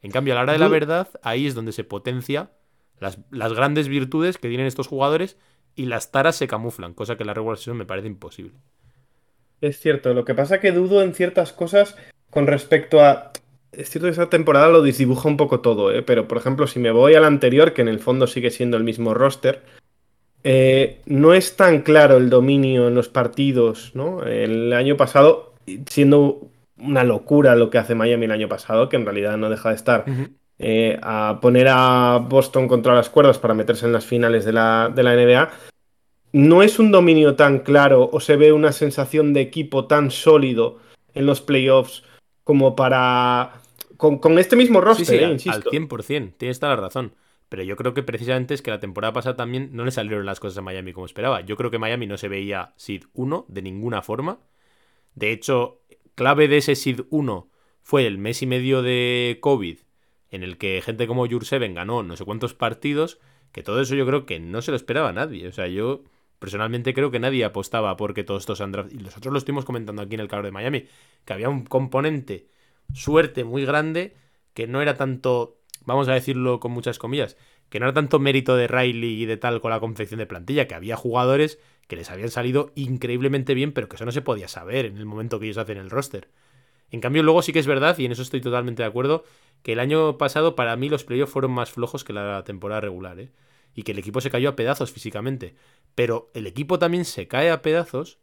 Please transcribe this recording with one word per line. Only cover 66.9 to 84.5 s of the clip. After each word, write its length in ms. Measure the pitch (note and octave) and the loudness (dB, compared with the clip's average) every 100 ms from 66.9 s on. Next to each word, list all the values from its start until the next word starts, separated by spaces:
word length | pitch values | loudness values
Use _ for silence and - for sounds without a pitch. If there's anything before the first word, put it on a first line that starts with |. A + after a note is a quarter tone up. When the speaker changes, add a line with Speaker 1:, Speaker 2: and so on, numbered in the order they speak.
Speaker 1:
creo 180 | B2+ C#3 | -4 -4
que 80 | A#2+ | -4
nadie 240 | B2 C3 | -4 -4
apostaba 540 | G#2+ G2 G2 A2+ G#2 F#2 | -4 -6 -8 -6 -4 -6
porque 260 | G#2 G#2 | -8 -8
todos 200 | G2+ G2 | -8 -10
estos 180 | - G2+ | -8 -10
han 100 | G2+ | -10
draft-, 220 | G2 G2 | -10 -14
y 40 | B2+ | -16
nosotros 280 | F#2+ G#2+ B2+ | -20 -16 -8
lo 40 | C#3 | -8
estuvimos 280 | C3+ C#3+ C3+ | -6 -10 -8
comentando 360 | A#2+ G#2+ G#2 | -12 -12 -14
aquí 140 | G2 A2 | -12 -12
en 60 | |
el 80 | G#2 | -10
calor 160 | G#2 G2+ | -10 -10
de 60 | |
Miami, 340 | G2 A#2+ C#3+ - _ _ _ - | -10 -8 -8 -10 _ _ _ -14
que 80 | |
había 160 | G2 A#2+ | -8 -6
un 160 | C#3 A#2 | -8 -4
componente 840 | C3 C3 C3 D3+ D3+ B2+ F#2+ _ _ _ _ - | -4 -2 -4 -4 -6 -10 -16 _ _ _ _ -18
suerte 500 | C3+ - D#3 D3+ B2+ | -12 0 0 0 -6
muy 220 | A#2 C3 C3 | -8 -6 -4
grande, 500 | D3 D#3 D#3+ F#3+ _ _ _ _ | -4 -4 -6 -10 _ _ _ _
que 140 | - A2+ | -12 -8
no 140 | C3 | -4
era 140 | D3 C3+ | -4 -4
tanto, 600 | C3+ B2+ C3 B2 A#2 _ _ - - | -6 -4 -4 -4 -6 _ _ -18 -6
vamos 220 | C3 C3 | -4 0
a 40 | |
decirlo 460 | C3 C3 C3 B2+ B2 | -2 -4 -4 -4 -4
con 120 | A#2 | -6
muchas 280 | B2 B2 A#2+ | -8 -10 -10
comillas, 380 | A#2 C#3+ A2 _ _ _ _ | -8 -6 -8 _ _ _ _
que 100 | G#2+ | -6
no 60 | B2 | -4
era 80 | |
tanto 260 | C#3 C#3+ C3+ | -2 0 0
mérito 360 | C#3 C3+ B2+ B2+ | 0 -2 0 -2
de 100 | A#2+ | 0
Riley 540 | B2+ B2+ A#2 A#2 A2 | -2 -4 -4 -8 -6
y 40 | A2+ | -8
de 120 | A2 | -6
tal 240 | B2 A#2 | -6 -6
con 100 | A#2 | -6
la 80 | A2+ | -6
confección 380 | A2+ A2 G#2 A2 | -8 -10 -12 -12
de 80 | G#2+ | -14
plantilla, 420 | F2 F2 C#3+ C3+ | -14 -6 -4 -4
que 80 | E2 | -8
había 220 | G2 A2+ | -12 -10
jugadores 600 | B2 A#2+ B2+ C3+ D3+ - _ _ _ | -6 -2 0 0 -2 -6 _ _ _
que 80 | E2+ | -18
les 140 | E2+ | -16
habían 200 | F#2 A2+ | -12 -10
salido 400 | B2 B2 C3 - - | -8 -4 -4 -6 -10
increíblemente 800 | C3 B2+ B2+ B2 C3+ C#3 C3 | -8 -8 -6 -4 -4 -4 -4
bien, 180 | C3 D3 | -4 -4
pero 160 | C#3+ G#2+ | -8 -12
que 80 | - | -12
eso 100 | A2+ | -10
no 60 | |
se 100 | C3 | -8
podía 260 | C3 A2 | -6 -8
saber 380 | F2 | -10